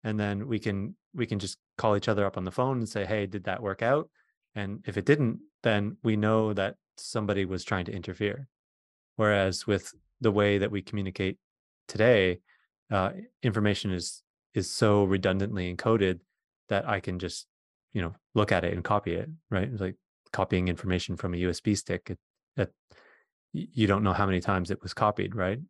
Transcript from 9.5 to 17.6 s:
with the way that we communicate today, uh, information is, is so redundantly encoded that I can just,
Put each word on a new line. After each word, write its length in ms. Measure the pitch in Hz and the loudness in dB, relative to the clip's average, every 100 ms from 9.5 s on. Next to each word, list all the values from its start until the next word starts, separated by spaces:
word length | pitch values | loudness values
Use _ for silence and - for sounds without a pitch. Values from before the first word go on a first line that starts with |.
| 90 - | 0 0
with 260 | 98 - - _ _ | 0 -2 -20 _ _
the 100 | 117 | 2
way 260 | 101 104 101 | 4 4 4
that 120 | 98 | 0
we 100 | 101 | -4
communicate 560 | - 104 95 92 95 - _ _ _ _ - | -6 -6 -6 -2 -4 -4 _ _ _ _ -12
today, 520 | - 113 113 92 90 _ _ _ _ _ | 2 6 6 6 0 _ _ _ _ _
uh, 200 | 98 95 95 - _ | 0 0 -2 -16 _
information 500 | 123 104 104 98 101 | 0 2 2 2 -2
is, 300 | 90 - - _ _ _ | -4 -6 -12 _ _ _
is 160 | - 92 | -6 -4
so 340 | - 107 104 | 2 4 6
redundantly 680 | 98 95 95 95 98 104 90 | 4 2 2 0 -2 -2 -4
encoded 460 | 90 113 113 98 90 _ _ _ _ _ | -2 0 2 2 0 _ _ _ _ _
that 180 | 101 - | -2 0
I 120 | 101 | -4
can 200 | - 90 | -4 -6
just, 280 | 98 - - _ | -6 -10 -16 _